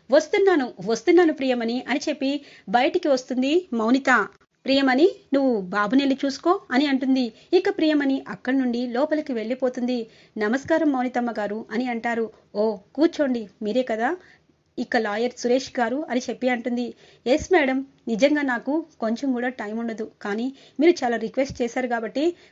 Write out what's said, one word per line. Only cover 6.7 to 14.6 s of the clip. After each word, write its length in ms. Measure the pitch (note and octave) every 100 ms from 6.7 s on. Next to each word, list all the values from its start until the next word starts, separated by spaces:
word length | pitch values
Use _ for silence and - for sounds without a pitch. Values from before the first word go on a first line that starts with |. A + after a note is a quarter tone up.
అని 160 | B3+ C#4+
అంటుంది. 460 | C4+ C4 C4 A#3+ - -
ఇక 160 | E4+ F#4+
ప్రియమణి 560 | G4 D#4 D4+ C#4 C4+ -
అక్కడి 280 | - - C4+
నుండి 300 | B3+ A#3 B3
లోపలికి 460 | A#3 D4+ D#4 D4+
వెళ్ళిపోతుంది. 720 | A#3+ A3 B3+ B3+ B3+ A#3+ B3 A3+ - - -
"నమస్కారం 540 | G#3+ C4 C4+ D#4+ D#4+
మౌనితమ్మ 380 | C4 B3+ B3 A#3+
గారు" 360 | A3 G#3 G#3+ A3+
అని 180 | A#3 B3+
అంటారు. 420 | A#3 A#3+ A#3 A3 - _ G3+
"ఓ, 220 | G#3+ G#3 - -
కూర్చోండి, 540 | E4 - C#4+ A#3+ G#3 -
మీరే 200 | G#3+ A3
కదా 340 | B3+ A3 A#3+ F4+ - _ _ _